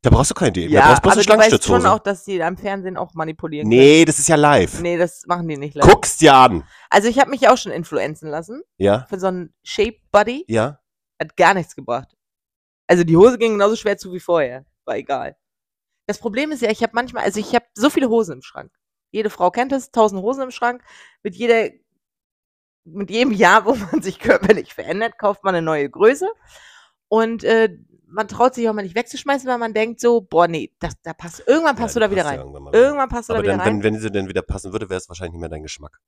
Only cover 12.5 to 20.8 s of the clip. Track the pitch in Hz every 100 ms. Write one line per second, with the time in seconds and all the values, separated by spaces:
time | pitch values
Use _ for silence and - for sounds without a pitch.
12.5 | _ _ _ - 180 170 165 220 247 226
13.5 | 208 202 226 208 196 190 180 - 170 131
14.5 | 127 143 _ - 113 123 135 123 147 _
15.5 | _ _ _ _ _ - 208 240 214 302
16.5 | 285 226 220 226 226 247 - - 208 214
17.5 | 240 _ - 262 320 262 226 185 131 -
18.5 | - - _ _ _ _ 202 208 - 180
19.5 | 233 254 269 - - 214 196 196 269 262
20.5 | - 240 247